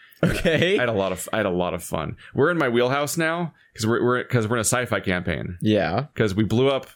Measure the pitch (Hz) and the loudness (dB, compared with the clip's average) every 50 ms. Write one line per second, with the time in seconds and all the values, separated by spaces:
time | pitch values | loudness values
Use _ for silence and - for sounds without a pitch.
0 | - - - _ - - - - - 165 160 139 160 180 196 - 123 117 113 98 | -20 -20 -4 _ 0 0 0 0 0 0 2 2 2 2 2 0 0 0 0 0
1 | 95 92 92 90 - - - 110 104 98 87 87 90 87 85 87 - - 82 82 | 0 -2 -2 -6 -6 -4 -2 0 0 0 0 0 0 -2 -4 -6 -6 -6 -6 -4
2 | 78 82 - - - - - 127 135 165 175 165 147 123 117 120 120 123 139 143 | -4 -6 -8 -12 -18 -6 0 0 2 2 2 0 0 2 2 2 2 2 0 -2
3 | 147 139 - 165 165 160 165 175 175 156 - _ _ _ _ - 107 110 117 - | -2 -2 -2 -2 -2 -2 -2 -2 -4 -6 -8 _ _ _ _ -4 0 0 2 2
4 | 113 120 123 123 - - - 123 107 104 120 117 110 - 123 127 123 - 110 98 | 2 2 2 0 -2 0 0 0 2 2 0 0 0 0 0 0 0 -2 -2 -2
5 | - 98 90 90 87 85 80 62 57 - 90 - - 107 107 101 82 76 90 113 | 0 -2 -2 -2 -2 -4 -4 -4 -6 -8 -8 -2 0 2 4 4 2 2 0 -2
6 | 143 - _ - 113 104 95 101 110 92 110 120 131 139 139 131 - - - | -4 -4 _ 0 0 0 2 0 0 2 2 2 2 2 0 -2 -6 -10 -20